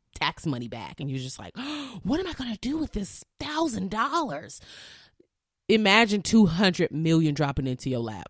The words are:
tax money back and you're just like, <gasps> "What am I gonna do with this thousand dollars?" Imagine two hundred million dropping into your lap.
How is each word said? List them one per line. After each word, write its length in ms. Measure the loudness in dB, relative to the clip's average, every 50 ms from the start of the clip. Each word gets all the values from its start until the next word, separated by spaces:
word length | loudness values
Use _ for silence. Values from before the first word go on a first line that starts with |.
| _ _ _
tax 300 | -2 -2 -2 -2 -2 -4
money 200 | -4 -2 -2 -6
back 320 | -8 -8 -8 -8 -10 -8 -8
and 120 | -8 -6
you're 80 | -6 -6
just 180 | -6 -8 -10
like, 180 | -12 -14 -14 -12
<gasps> 460 | -10 -10 -8 -8 -8 -10 -12 -14 -8 -2
"What 160 | 0 0 0
am 80 | 0
I 60 | -4 -6
gonna 240 | -6 -6 -6 -6 -6
do 180 | -4 -4 -4
with 140 | -4 -4 -4 -4
this 300 | -6 -6 -6 -6 -8 -10 -14 _ _
thousand 520 | -10 -6 -2 -2 0 0 -2 -4 -4 -4
dollars?" 680 | -2 -2 -2 0 0 0 0 -2 -4 -8 -8 -12 -14 -14 -14 -18 -20 -20 -20 -20 -20 -20 -20 _ _ _ _ _ _ _ _ _ _ _ _ 4
Imagine 520 | 4 4 6 6 6 6 6 4 2 -2
two 240 | 0 4 6 8 8
hundred 440 | 6 6 4 2 2 4 2 0 0
million 420 | 0 0 2 4 4 6 4 2 2
dropping 320 | 0 0 0 0 -2 -2
into 220 | -2 -4 -4 -4 -4
your 100 | -2 -2
lap. 300 | -4 -4 -8 -10 -12